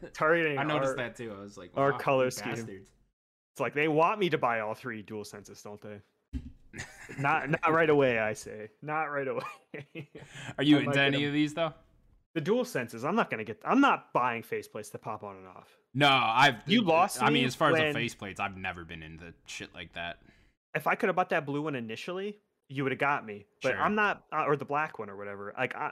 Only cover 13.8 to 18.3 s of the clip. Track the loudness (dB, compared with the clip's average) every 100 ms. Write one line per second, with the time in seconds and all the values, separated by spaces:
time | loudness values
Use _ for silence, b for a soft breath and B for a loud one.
13.8 | 4 2 0 0 0 -2 -6 -8 -8 -12
14.8 | -12 -12 -10 -10 -12 -16 -18 -20 -20 _
15.8 | _ 4 6 6 4 6 6 4 0 2
16.8 | 4 4 2 2 2 4 2 2 4 4
17.8 | 2 0 -4 -6 -10